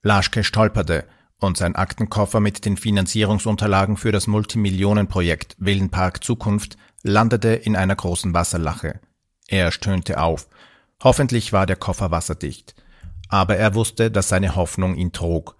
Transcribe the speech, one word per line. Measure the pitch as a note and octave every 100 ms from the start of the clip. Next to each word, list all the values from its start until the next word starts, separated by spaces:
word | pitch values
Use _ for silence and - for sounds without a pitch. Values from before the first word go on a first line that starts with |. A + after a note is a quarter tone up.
Laschke | G#2 G2+ - A#2
stolperte, | G#2 G#2+ A2 A2+ D#2+ D#2+ - _ _ _
und | G2 E2+
sein | F2
Aktenkoffer | - F#2+ - G#2+ A2 G2+ A2+
mit | G#2 -
den | G#2+ G2
Finanzierungsunterlagen | A2 G2+ F#2 A2 G#2 G#2 A2+ G#2 G#2 F#2+ G2 G#2
für | A2+
das | G#2 -
Multimillionenprojekt | G#2+ G#2 A#2 G2+ F#2 G2+ G#2 G2 F#2+ E2+ D#2 - -
Villenpark | F#2+ G2 F#2+ F#2+ F#2 -
Zukunft | - A#2 A2 G#2 - - _ _
landete | - G#2 A#2 A#2+ A2+
in | A2+ -
einer | G2 F#2 G2
großen | F2+ F2 F#2
Wasserlache. | E2+ E2+ E2+ D#2+ E2 D#2+ - _ _ _ _ _
Er | G2 F2
stöhnte | - - F#2+ - -
auf. | E2 D#2+ - _ - _ _ _
Hoffentlich | C3 B2 C3 A#2+ -
war | G2+ F#2+
der | F#2
Koffer | - F2+ F#2
wasserdicht. | E2 - D#2 C#2+ - - _ _ _ - - -
Aber | G2+ F#2+ G2
er | G#2+
wusste, | G2+ A2 - A2+
dass | G#2 F#2
seine | F#2 F#2+
Hoffnung | F#2 F2 - F#2
ihn | D#2 F2
trug. | - E2+ E2+ - _